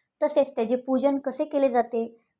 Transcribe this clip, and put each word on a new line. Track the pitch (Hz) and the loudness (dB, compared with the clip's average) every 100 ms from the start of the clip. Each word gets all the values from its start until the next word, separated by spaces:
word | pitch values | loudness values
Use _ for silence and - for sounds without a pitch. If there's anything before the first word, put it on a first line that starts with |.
| _ - | _ -2
तसेच | 302 294 277 | 0 2 0
त्याचे | 262 220 247 | 0 -2 -2
पूजन | 254 262 277 277 | 0 0 2 0
कसे | 269 - | -4 -6
केले | 302 285 269 | -2 0 2
जाते? | 240 233 233 226 - _ _ | 2 0 -2 -6 -10 _ _